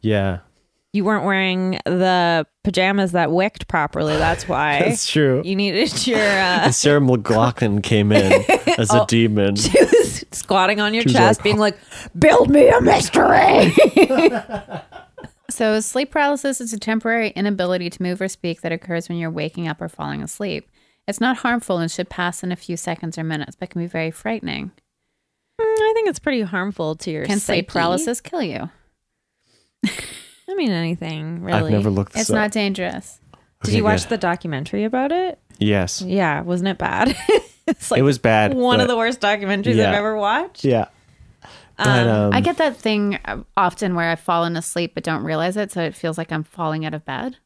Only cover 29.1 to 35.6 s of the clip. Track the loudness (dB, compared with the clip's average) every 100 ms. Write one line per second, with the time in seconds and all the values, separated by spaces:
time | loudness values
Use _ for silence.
29.1 | _ _ _ _ _ _ _ -6 -6 -14
30.1 | -16 -20 _ -10 -4 -2 -2 -2 -6 -8
31.1 | -10 -10 -10 -2 -2 0 0 2 0 -2
32.1 | -4 -2 0 0 -2 -4 -4 -6 -8 -14
33.1 | -20 _ -20 _ _ -2 0 2 0 -2
34.1 | -4 -2 -4 -6 -8 -6 -4 -2 -2 -2
35.1 | -2 -4 -8 _ -2